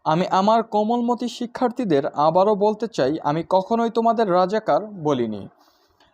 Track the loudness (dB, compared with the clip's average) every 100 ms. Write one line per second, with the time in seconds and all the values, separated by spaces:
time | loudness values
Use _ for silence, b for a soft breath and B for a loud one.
0 | -2 0 2 2 2 2 0 -2 0 -2
1 | -2 -2 -4 -6 -10 -4 -4 -2 0 0
2 | 0 0 2 4 2 2 0 0 -4 -2
3 | 0 0 -2 -2 0 -2 0 0 0 0
4 | 0 2 2 2 2 0 0 0 -2 -6
5 | -2 0 -2 -6 -12 -20 b b b b
6 | b